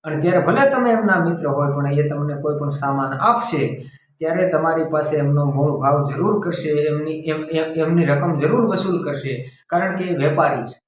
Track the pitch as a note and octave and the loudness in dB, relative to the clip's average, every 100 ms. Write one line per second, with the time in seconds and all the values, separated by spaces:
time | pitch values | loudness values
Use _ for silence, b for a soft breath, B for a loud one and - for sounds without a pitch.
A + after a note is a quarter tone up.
0 | D#3 D3+ F3 F3+ - B3+ C#4 B3+ A#3+ A3+ | -4 0 2 2 2 4 4 4 2 2
1 | G#3 F3+ E3+ E3 D3 C#3 C#3+ C#3 C#3 C#3+ | 2 2 2 0 -2 0 0 0 0 0
2 | D3+ D3 D3 C#3+ D3+ C#3+ C#3+ - C#3 C#3 | 0 -2 -4 -2 -4 -2 -4 -2 -2 -2
3 | C3+ C3+ G#3 A#3+ - D3+ A#2+ - B B | -2 0 2 2 0 -2 -2 -4 B B
4 | B _ D#3+ E3+ F3+ D#3+ E3 D#3+ D#3 D3+ | B _ -2 0 2 2 0 0 0 -2
5 | D3 D3+ C#3+ C#3+ C#3+ C#3 D3 - C#3 D3 | 0 0 2 2 2 2 0 2 2 2
6 | - - G3+ G#3 F3+ - D#3 D3 D3+ D3 | 0 0 0 0 -2 -4 -2 0 0 -2
7 | D#3 D#3 D#3 D#3 D#3 E3 D#3+ D#3+ D#3+ E3+ | -4 -6 -4 -4 -2 -2 -2 -2 2 2
8 | D3 C#3+ C#3 C#3+ D3 A#3+ G#3+ F3+ F#3+ F3 | 4 2 0 0 2 2 2 0 -2 -2
9 | - C#3 C3 A#2+ B B _ F3 F#3+ F#3 | -2 -6 -6 -8 B B _ -2 -2 -4
10 | F3+ E3+ D3 C#3+ - - - - | -4 0 0 2 0 0 -6 -12